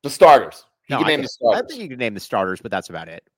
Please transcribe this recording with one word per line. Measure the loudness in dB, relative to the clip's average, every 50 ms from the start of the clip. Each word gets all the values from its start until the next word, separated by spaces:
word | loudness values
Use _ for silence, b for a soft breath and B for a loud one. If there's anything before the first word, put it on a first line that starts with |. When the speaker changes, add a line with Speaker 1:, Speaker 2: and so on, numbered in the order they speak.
| -10
Speaker 1:
The | -12
starters. | 2 6 8 8 8 6 6 -2 -14 -20 _ _ _ _ _
He | -6 -4
Speaker 2:
No, | -2
Speaker 1:
can | 0
Speaker 2:
I | 0
Speaker 1:
name | 0
Speaker 2:
can, | -2 -4
Speaker 1:
the | -8
starters. | -12 _ 0 0 0 0
Speaker 2:
I | -4
think | -8 -12 -14
you | -12 -14
can | -10 -6
name | -6 -6 -6
the | -8
starters, | -10 -6 -4 -4 -4 -4 -6 -10
but | _ -8
that's | -8 -8 -8 -10
about | -16 -16 -16
it. | -16 -20 -20 _ _ _